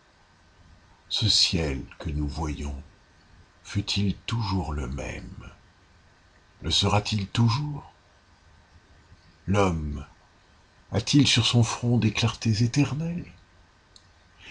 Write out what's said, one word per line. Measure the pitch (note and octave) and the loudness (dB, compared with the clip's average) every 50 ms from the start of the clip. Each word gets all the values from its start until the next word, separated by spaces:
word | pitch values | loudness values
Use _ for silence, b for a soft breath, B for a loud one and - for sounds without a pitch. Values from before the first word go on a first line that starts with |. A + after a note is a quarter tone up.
| _ _ _ _ _ _ _ _ _ _ _ - - - - - - _ - _ _ - | _ _ _ _ _ _ _ _ _ _ _ -20 -20 -20 -20 -20 -20 _ -20 _ _ -8
Ce | - - A2 G#2 | -4 -2 0 2
ciel | - - - - - E2+ E2 D2 C2+ C2 A#1+ - - - | 2 2 2 2 2 0 0 0 -2 -4 -8 -10 -14 -10
que | - D#2 | -8 -4
nous | D2 D2 D2 C#2+ | -2 -2 -2 -2
voyons, | C#2 D2+ D#2+ D2+ D2 D2 D2 D2 C#2 C2+ - - - _ _ _ _ _ _ - - - - _ _ _ - | -4 -4 -4 -4 -4 -6 -6 -8 -8 -10 -12 -16 -20 _ _ _ _ _ _ -20 -20 -20 -20 _ _ _ -16
fut-il | - - G#2 G2+ - - G2 G2+ G2 F2 | -6 -6 -4 -4 -2 -2 0 0 0 -2
toujours | - - - A#2 A#2 A2 G2+ G2 F#2+ D#2+ D2 D2 | -2 -6 -6 -4 -2 -2 0 -2 -2 -2 -2 -4
le | D2 C2+ B1 | -4 -4 -6
même ? | C2+ C#2 C#2 C#2 - - - - - - - - - - - _ _ _ _ _ _ - _ _ _ _ _ _ _ _ _ _ _ _ - | -6 -6 -8 -8 -8 -10 -12 -14 -16 -16 -16 -18 -20 -20 -20 _ _ _ _ _ _ -20 _ _ _ _ _ _ _ _ _ _ _ _ -4
Le | F#2+ | -2
sera-t-il | - - G2+ G2 G2 G#2 G#2 - A2 G#2 G2 F#2+ | 0 2 2 4 2 2 2 0 -2 -2 -2 -2
toujours ? | - A#2 A#2 A#2 A2 C#3+ D3 D3 C#3+ C#3+ - - - _ _ _ _ _ _ _ _ _ _ - - - _ _ - - - _ - - - _ - - _ - - _ _ - | 0 2 2 4 2 0 -2 -4 -6 -10 -12 -14 -20 _ _ _ _ _ _ _ _ _ _ -20 -20 -20 _ _ -20 -20 -20 _ -20 -20 -20 _ -20 -20 _ -20 -20 _ _ 0
L'homme | F#2+ G2+ G2 F#2 E2+ D#2+ D2+ D2 C#2+ C#2+ C#2+ - - _ _ _ _ _ _ _ _ _ _ _ _ - _ - | 2 4 4 2 2 0 -2 -4 -6 -8 -10 -12 -18 _ _ _ _ _ _ _ _ _ _ _ _ -20 _ -4
a-t-il | - - A#2 - - D3 C3 - | -2 -2 0 4 4 6 6 6
sur | - B2+ A2+ | 4 4 2
son | - - A#2 A#2 | 4 4 4 4
front | - - - - A#2+ A#2+ A#2 | 4 2 -2 0 2 2 4
des | G2+ A2 | 2 2
clartés | - - A2+ A2+ - - - A2+ A2 G2+ A#2+ | 2 2 0 0 -2 0 0 0 2 2 2
éternelles ? | A#2 - D3 C#3+ - C3 D3+ E3 E3 E3+ F3 - - - - - - _ - - _ _ _ _ _ _ - - _ _ _ _ B B B B B | 2 4 2 2 2 0 -4 -4 -4 -6 -6 -8 -12 -16 -20 -20 -20 _ -20 -20 _ _ _ _ _ _ -20 -20 _ _ _ _ B B B B B